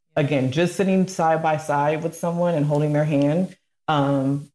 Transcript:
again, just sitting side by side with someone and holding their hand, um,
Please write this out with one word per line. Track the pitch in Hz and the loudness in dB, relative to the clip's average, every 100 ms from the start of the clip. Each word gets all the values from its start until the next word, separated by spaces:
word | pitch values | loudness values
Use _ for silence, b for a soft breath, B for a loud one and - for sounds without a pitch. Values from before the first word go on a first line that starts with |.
| _ - | _ -4
again, | 139 143 127 | 0 0 0
just | 139 175 175 | 0 -2 0
sitting | 190 190 185 | 0 2 0
side | - 160 160 | 0 0 2
by | 160 151 | 0 -2
side | 147 143 147 156 | -2 0 0 0
with | 165 160 | -4 -4
someone | 175 170 175 | -4 -2 0
and | 165 160 | 0 0
holding | 147 151 | 0 2
their | 147 151 | 0 2
hand, | 143 143 160 185 - _ _ - | 2 2 0 -2 -6 _ _ -2
um, | 151 139 139 135 143 147 | 0 2 0 0 -2 -6